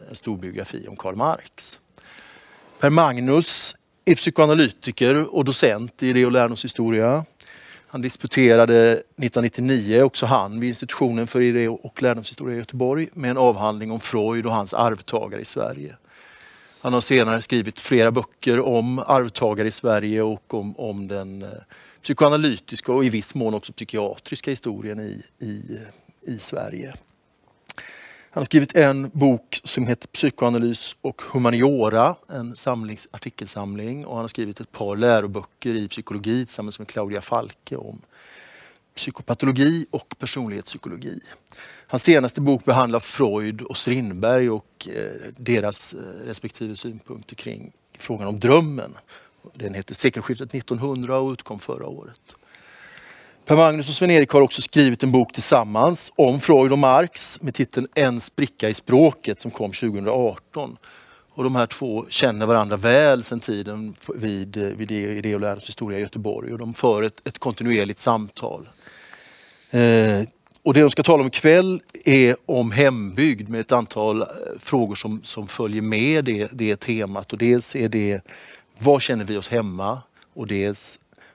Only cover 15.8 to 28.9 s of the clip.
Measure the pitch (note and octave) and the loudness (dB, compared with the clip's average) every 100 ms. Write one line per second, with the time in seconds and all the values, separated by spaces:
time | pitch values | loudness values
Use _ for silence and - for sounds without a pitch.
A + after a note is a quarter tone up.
15.8 | - - _ _ - - - _ _ _ | -14 -18 _ _ -20 -20 -20 _ _ _
16.8 | B2+ B2 - C3 A2 A2+ - B2 G#2 - | -2 0 4 4 4 0 -2 -2 -2 -8
17.8 | - B2 A2+ B2 - _ C3 A#2+ C3 A#2 | 0 4 4 2 -6 _ 0 2 2 0
18.8 | A#2+ C3 - C3+ A#2+ - A2+ G#2+ G#2+ - | 0 -4 2 2 2 -2 -2 0 -2 -2
19.8 | B2 G#2+ G#2+ G#2+ A2 G#2 - A2+ G2+ - | 0 0 0 -2 -2 -4 -8 -8 -8 -10
20.8 | A#2 G2+ G2 G2+ F#2+ G2 G2 A2+ _ - | -10 -10 -8 -10 -10 -14 -16 -18 _ -20
21.8 | - _ - C#3 D3 D3+ D3+ G#2 - B2+ | -20 _ -6 2 4 4 0 -2 -8 -12
22.8 | - B2+ B2+ A2+ - C#3 A2+ G#2+ - - | -2 0 0 -2 -6 -4 -4 -4 -8 -16
23.8 | A2 G#2+ G2+ - - C#3+ - C3 A#2+ G#2 | -8 -6 -6 -8 -12 -10 -8 -8 -8 -10
24.8 | G#2 G#2 G#2+ G2+ - - A2 G#2 - A2 | -10 -10 -10 -12 -18 -14 -12 -12 -12 -16
25.8 | G#2+ _ _ _ - A2+ - C#3+ G#2 - | -16 _ _ _ -12 -10 -8 -8 -10 -10
26.8 | C3+ - _ _ _ _ _ _ - - | -14 -16 _ _ _ _ _ _ -18 -18
27.8 | - - - - _ - C#3 D#3 C#3 E3+ | -16 -20 -20 -20 _ -6 2 4 4 4
28.8 | D3 | 4